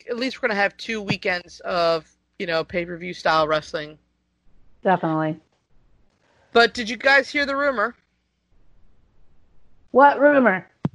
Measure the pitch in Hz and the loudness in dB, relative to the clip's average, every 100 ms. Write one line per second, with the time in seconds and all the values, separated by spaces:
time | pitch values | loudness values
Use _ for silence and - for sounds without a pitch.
0 | - 240 262 - 240 202 196 - - 220 | -10 -6 -6 -4 -4 0 -2 -4 -8 -8
1 | 202 196 196 180 170 - - 180 170 165 | -4 -4 -2 -4 -6 -14 -6 0 0 0
2 | - _ _ - 175 165 156 180 170 170 | -4 _ _ -14 -4 -4 -4 -6 -6 -10
3 | 180 175 175 160 156 151 - 160 151 156 | -12 -6 0 2 2 0 -4 -10 -12 -18
4 | _ _ _ _ _ - - - 190 180 | _ _ _ _ _ -20 -20 -4 0 0
5 | 165 156 156 156 _ _ _ _ _ _ | 0 -2 -2 -6 _ _ _ _ _ _
6 | _ _ _ _ _ 233 233 240 220 240 | _ _ _ _ _ 2 2 0 -8 -2
7 | 269 277 269 294 277 277 285 240 226 - | 2 2 2 -4 -2 -2 -2 -2 -4 -6
8 | _ _ _ _ _ _ - - - - | _ _ _ _ _ _ -20 -20 -20 -20
9 | _ _ - - - - - - _ 240 | _ _ -20 -20 -20 -20 -20 -20 _ 6
10 | 285 - 294 285 233 185 - _ - | 6 6 4 4 4 2 -6 _ -8